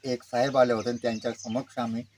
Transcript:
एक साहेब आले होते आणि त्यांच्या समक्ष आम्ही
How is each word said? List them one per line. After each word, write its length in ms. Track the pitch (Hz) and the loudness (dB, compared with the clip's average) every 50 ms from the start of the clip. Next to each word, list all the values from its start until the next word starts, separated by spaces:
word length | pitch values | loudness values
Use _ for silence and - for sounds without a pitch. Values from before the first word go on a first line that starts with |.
| - | -4
एक 180 | 139 123 120 | -4 -4 -4
साहेब 360 | - - - 120 127 139 131 135 | -6 -4 0 2 2 4 6 4
आले 140 | 127 123 | 4 6
होते 160 | 117 110 104 120 | 4 0 0 -2
आणि 100 | 120 120 | -4 -2
त्यांच्या 300 | - 120 113 110 - 120 | -2 -2 -2 -2 -4 -6
समक्ष 460 | 110 - - 117 110 127 135 - - - | -6 -6 -8 -4 -4 -4 -4 -6 -6 -6
आम्ही 240 | 120 117 113 117 120 _ _ | -4 -4 -4 -6 -8 _ _